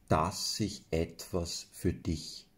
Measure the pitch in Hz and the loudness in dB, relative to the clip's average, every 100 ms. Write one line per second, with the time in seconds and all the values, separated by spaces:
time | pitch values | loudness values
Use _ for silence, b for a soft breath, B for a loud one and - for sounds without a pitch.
0 | - 82 82 - - - 101 - - 82 | 2 4 4 0 -2 0 -2 -2 -2 0
1 | 82 - - 90 85 - - - 92 - | 0 -4 -4 -2 -2 -6 -10 0 0 0
2 | 92 78 - - - | -2 -2 -4 -14 -18